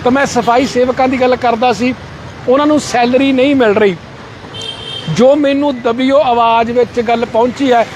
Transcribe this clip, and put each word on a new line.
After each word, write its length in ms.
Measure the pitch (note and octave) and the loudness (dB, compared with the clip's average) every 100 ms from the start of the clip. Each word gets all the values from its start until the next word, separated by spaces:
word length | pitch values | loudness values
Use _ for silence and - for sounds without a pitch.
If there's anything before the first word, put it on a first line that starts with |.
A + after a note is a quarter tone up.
ਤਾਂ 80 | B3 | 2
ਮੈਂ 140 | C4+ C#4 | 0 0
ਸਫਾਈ 400 | B3 G#3+ A#3+ C4+ | -2 0 0 0
ਸੇਵਕਾਂ 420 | B3 B3+ B3+ C4 | 0 0 0 0
ਦੀ 140 | C4 | 2
ਗੱਲ 140 | B3+ B3 | 0 0
ਕਰਦਾ 380 | A#3+ A#3 B3+ | 0 0 0
ਸੀ, 200 | G3+ B3 A#3+ - - - - - | 0 -2 -4 -12 -16 -16 -10 0
ਉਹਨਾਂ 180 | C4 D4 | 2 2
ਨੂੰ 140 | D4+ | 0
ਸੈਲਰੀ 520 | - B3+ A#3+ B3+ C4+ | 0 0 2 2 2
ਨਹੀਂ 240 | C4 C4+ C#4 | 2 2 2
ਮਿਲ 180 | A3+ | 2
ਰਹੀ। 220 | G#3 G#3 E3 - - - - - - - - - - - D#3 | 4 2 0 -10 -20 -20 -20 -18 -14 -14 -12 -12 -12 -6 2
ਜੋ 200 | B3+ D4 | 4 4
ਮੈਨੂੰ 460 | C#4 C#4 D4 B3+ | 2 0 -2 -2
ਦਬੀਓ 380 | A#3+ A#3 C4 C4+ | -4 0 2 2
ਆਵਾਜ਼ 520 | C#4+ A#3 A#3 A3+ A#3 | 2 2 2 2 0
ਵਿੱਚ 300 | A#3+ A#3+ - | 0 0 -2
ਗੱਲ 240 | A3+ A#3 A#3 | -2 -2 0
ਪਹੁੰਚੀ 460 | A3+ B3 A#3+ C4+ | 0 0 0 0
ਹੈ 160 | A#3+ A3 | 2 0